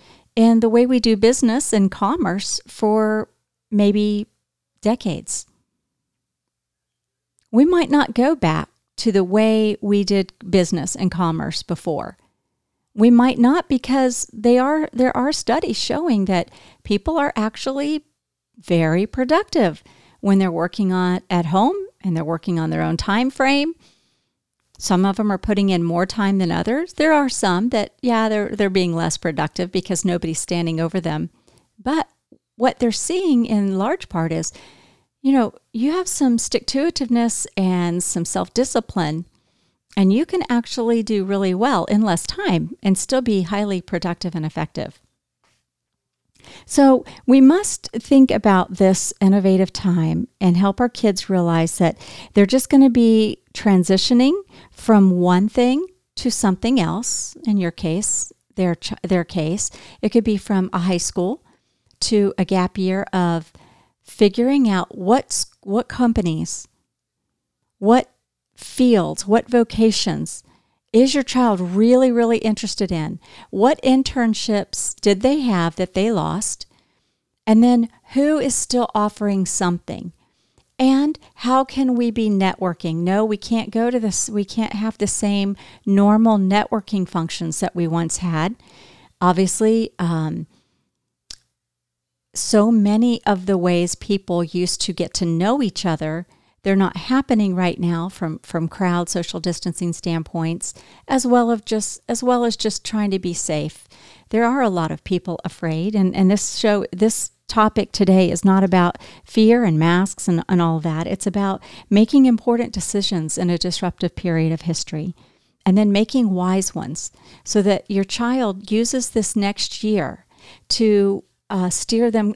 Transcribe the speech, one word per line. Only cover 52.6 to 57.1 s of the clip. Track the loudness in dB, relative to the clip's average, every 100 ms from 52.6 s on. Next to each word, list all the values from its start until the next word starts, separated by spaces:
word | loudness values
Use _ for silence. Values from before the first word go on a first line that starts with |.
| 4
gonna | 6 6
be | 6 4 4 2 -2 _
transitioning | -4 2 4 4 2 4 4 4 2 -4 -20 -20
from | -6 4 6 6
one | 4 2 2 2
thing | 2 2 0 -4 _ _
to | -8 -4
something | -2 -2 0 0 0
else. | 0 -2 -6